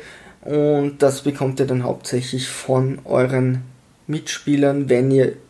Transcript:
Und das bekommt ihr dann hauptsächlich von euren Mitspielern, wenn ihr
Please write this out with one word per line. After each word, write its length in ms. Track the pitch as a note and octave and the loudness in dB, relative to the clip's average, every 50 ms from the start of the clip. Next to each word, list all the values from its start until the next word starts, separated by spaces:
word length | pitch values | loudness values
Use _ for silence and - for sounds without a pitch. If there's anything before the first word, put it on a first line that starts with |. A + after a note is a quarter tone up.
| - - - - - - - _ | -10 -16 -20 -20 -20 -20 -20 _
Und 600 | - - D3 D3 D3 D3 D3+ C#3+ C#3+ C#3+ C#3+ - | -10 -4 -2 0 2 2 2 2 2 -2 0 2
das 200 | C#3+ C#3 C3 - | 2 2 2 2
bekommt 380 | - D3 C#3 - C#3 C3 C3 - | -4 -4 -4 -2 -2 -4 0 0
ihr 60 | C#3 | -2
dann 180 | C3 B2+ B2+ B2 | 0 0 -2 -2
hauptsächlich 640 | B2 - - - - - B2 B2+ - - B2+ C3 - | -2 -4 -6 -6 -4 -4 -4 -4 -4 -6 -6 -6 -6
von 520 | - - - - C3 C3 C3 C3 C3+ C3 - | -8 -10 -4 0 0 2 2 0 -2 -6 -6
euren 600 | - - B2+ B2+ B2+ C3 B2+ C3 B2+ B2+ B2+ B2+ - - - _ _ _ _ _ | -2 0 0 2 2 2 0 0 0 0 -2 -4 -10 -16 -20 _ _ _ _ _
Mitspielern, 840 | - D3+ D#3+ D#3 - - - - D3 C#3+ C#3+ C#3+ C#3 C#3 C#3+ C#3+ C3 | -8 -8 -8 -6 -8 -12 -8 -2 0 2 4 4 2 2 0 0 2
wenn 200 | B2+ A#2+ B2+ C3+ | 2 2 4 4
ihr 240 | C3+ C3+ B2+ - - - - - | 4 4 4 2 0 -6 -14 -20